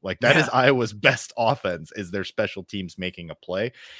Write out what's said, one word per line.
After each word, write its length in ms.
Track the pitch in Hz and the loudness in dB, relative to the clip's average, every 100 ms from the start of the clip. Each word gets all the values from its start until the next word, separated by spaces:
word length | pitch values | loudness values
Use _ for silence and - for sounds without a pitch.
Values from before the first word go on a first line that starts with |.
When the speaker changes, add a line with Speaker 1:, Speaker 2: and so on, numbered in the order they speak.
Speaker 1:
Like, 160 | 95 90 | -8 0
that 160 | 120 156 | 4 4
is 100 | 135 | 4
Speaker 2:
Yeah. 120 | 123 | 4
Speaker 1:
Iowa's 340 | 131 131 110 | 4 4 0
best 400 | 104 135 127 - - | 2 2 2 -2 0
offense, 560 | 113 135 98 85 78 | 2 2 -2 -6 -8
is 160 | - 90 | -10 -6
their 140 | 98 | -6
special 400 | 95 - 104 - | -4 -2 -4 -4
teams 340 | 90 101 90 - | -10 -8 -8 -8
making 320 | 92 90 85 | -8 -8 -12
a 60 | 76 | -14
play. 340 | - 92 117 - - - | -6 -4 -4 -8 -20 -20